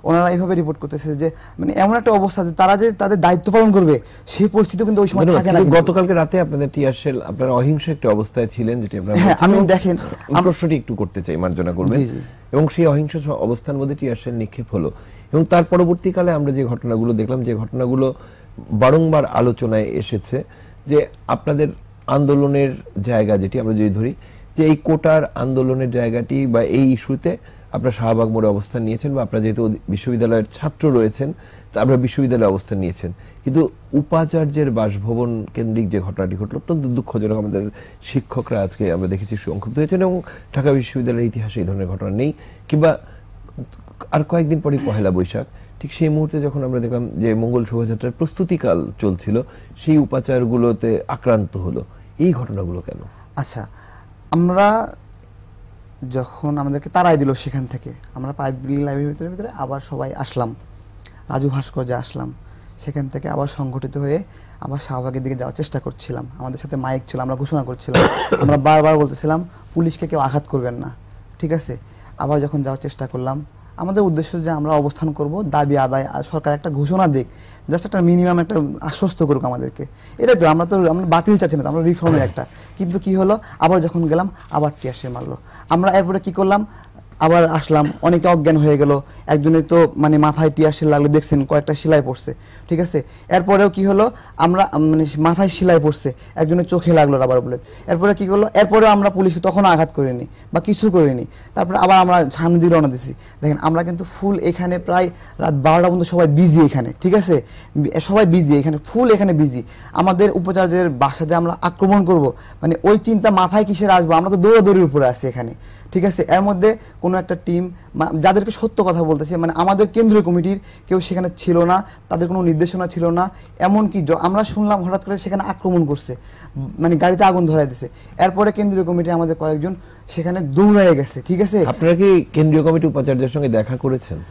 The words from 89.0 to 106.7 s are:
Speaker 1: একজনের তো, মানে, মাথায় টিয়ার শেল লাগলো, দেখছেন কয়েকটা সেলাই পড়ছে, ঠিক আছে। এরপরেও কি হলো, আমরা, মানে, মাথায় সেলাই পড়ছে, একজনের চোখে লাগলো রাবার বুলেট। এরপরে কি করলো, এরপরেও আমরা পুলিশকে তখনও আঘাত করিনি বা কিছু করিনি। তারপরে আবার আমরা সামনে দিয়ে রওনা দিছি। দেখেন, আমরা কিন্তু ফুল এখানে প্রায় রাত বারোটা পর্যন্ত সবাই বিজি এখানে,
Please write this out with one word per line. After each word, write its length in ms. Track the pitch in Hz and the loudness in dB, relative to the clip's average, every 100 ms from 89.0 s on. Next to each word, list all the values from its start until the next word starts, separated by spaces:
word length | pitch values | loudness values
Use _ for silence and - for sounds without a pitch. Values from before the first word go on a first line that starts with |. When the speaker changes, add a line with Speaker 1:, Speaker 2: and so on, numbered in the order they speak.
| - - - | -2 -16 -2
Speaker 1:
একজনের 360 | 151 147 160 | 2 4 2
তো, 300 | 156 170 156 147 | 4 4 4 2
মানে, 220 | 151 151 | 2 4
মাথায় 320 | 151 147 160 | 2 2 0
টিয়ার 220 | 147 156 | 2 0
শেল 160 | 147 156 | 2 2
লাগলো, 200 | 147 147 | 2 4
দেখছেন 360 | 156 - 147 | 2 2 0
কয়েকটা 300 | 135 147 143 | 2 0 0
সেলাই 280 | 147 156 156 | -4 2 2
পড়ছে, 300 | 127 131 - - - - - | 0 -8 -10 -14 -18 -20 -6
ঠিক 120 | 170 | -4
আছে। 220 | 175 151 - - - | -2 -4 -6 -18 0
এরপরেও 420 | 180 185 196 196 | 0 4 4 4
কি 160 | 190 196 | 2 0
হলো, 240 | 196 220 - - - | 2 2 -2 -20 -2
আমরা, 320 | 170 180 196 151 | 0 2 2 2
মানে, 280 | 156 156 156 147 | 2 2 0 0
মাথায় 300 | 160 170 196 | 0 2 0
সেলাই 320 | - 180 165 | 2 4 4
পড়ছে, 300 | 151 147 139 - - | 2 -2 -6 -8 -14
একজনের 320 | - 156 175 175 | -4 0 0 0
চোখে 260 | 175 170 | 0 4
লাগলো 260 | 165 143 139 | 4 4 4
রাবার 220 | 127 127 | 2 2
বুলেট। 200 | 123 123 - - - | 0 -8 -10 -18 -4
এরপরে 260 | 165 202 | 0 0
কি 120 | 202 190 | 0 0
করলো, 220 | 202 214 | 0 2
এরপরেও 340 | 190 208 220 220 | 2 2 4 6
আমরা 220 | 208 202 | 6 2
পুলিশকে 300 | 190 190 165 | 2 0 2
তখনও 280 | 190 180 190 | 0 4 4
আঘাত 240 | 160 160 | 4 2
করিনি 340 | - 135 123 - - - | 0 -2 -2 -10 -16 -6
বা 80 | 160 | -4
কিছু 300 | 190 208 214 | -2 0 2
করিনি। 340 | 180 147 123 - - - | 4 4 0 -8 -16 -10
তারপরে 240 | - 175 190 | -6 -2 0
আবার 200 | 185 190 | 4 6
আমরা 320 | 180 180 143 | 6 4 2
সামনে 280 | 143 165 175 | -2 2 4
দিয়ে 140 | 170 | 4
রওনা 160 | 165 147 | 4 2
দিছি। 260 | 123 131 - - - | -2 -10 -14 -18 -6
দেখেন, 140 | 147 147 | -2 0
আমরা 220 | 160 165 | 0 0
কিন্তু 220 | 175 170 | -2 -6
ফুল 340 | 180 - 196 196 | -10 -6 -2 0
এখানে 400 | 170 170 180 175 | -2 -2 -4 -4
প্রায় 320 | 175 180 180 - - - | 0 0 0 -6 -20 -4
রাত 160 | - | -2
বারোটা 340 | 143 143 165 180 | 0 4 4 4
পর্যন্ত 140 | 180 | 2
সবাই 240 | 170 175 160 | 0 2 4
বিজি 340 | 147 180 156 | 4 6 6
এখানে, 320 | 147 | 4